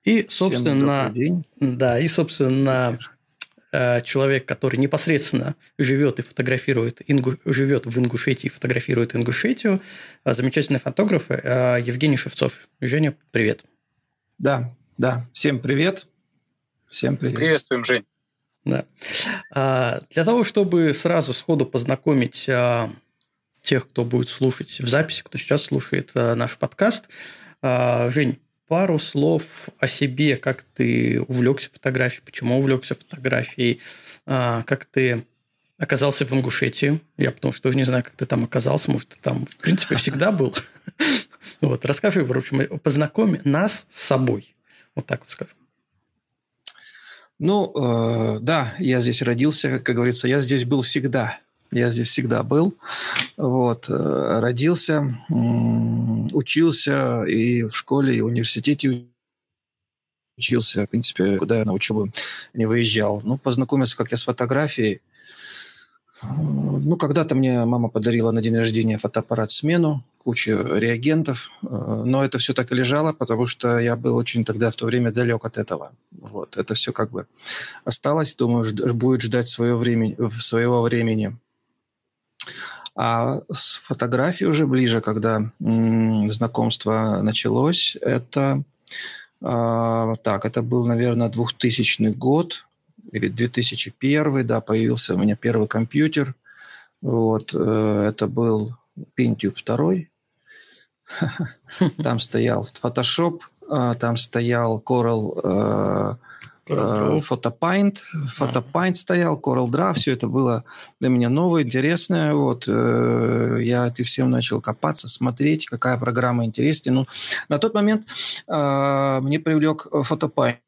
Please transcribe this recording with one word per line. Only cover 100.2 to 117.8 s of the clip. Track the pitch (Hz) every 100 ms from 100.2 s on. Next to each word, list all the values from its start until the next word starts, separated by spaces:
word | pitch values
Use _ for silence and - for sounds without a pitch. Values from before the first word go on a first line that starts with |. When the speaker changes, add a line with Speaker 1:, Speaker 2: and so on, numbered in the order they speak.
| _ _ _ - - - - _ _
Speaker 2:
<laughs> | - 156 - 143 - _ - 175 -
Там | 151 113
стоял | - 117 117 110 101 -
Photoshop, | 120 120 120 - 170 170 - _ 403
а, | 147 123
там | 120 117 117
стоял | - 120 117 120 117 110 -
Corel, | 127 117 113 104 -
э, | 98 95 107 104 98 98 101 117 - - - - -
э, |
Speaker 1:
Corel | 151 104 110 104 156
Draw. |
Speaker 2:
Photopaint. | 147 123 120 - 165 185 202 196 -
Speaker 1:
А. | 160 135 -
Speaker 2:
Photopaint | 131 123 123 165 185 180
стоял, | - 180 170 147
Corel | - 127 123
Draw. | 135 190
Все | 165 -
это | 127 120
было | 123 127 117 - - - _
для | 131
меня | 123 120
новое, | 139 175 170
интересное. | 131 127 143 170 - 175 156
Вот, | 147 139 123 -
э, | 113 120 117 120 117 117 117 117 117
я | 117 123 123
этим | 123
всем | 123 - 127
начал | 123 117 110
копаться, | 110 107 151 160 123
смотреть, | - 127 123 143 156 -
какая | 120 127 123
программа | 123 120 123 123
интереснее. | 117 110 135 156 -
Ну, | 127 131 - - - -
на | 147
тот | 220
момент, | 214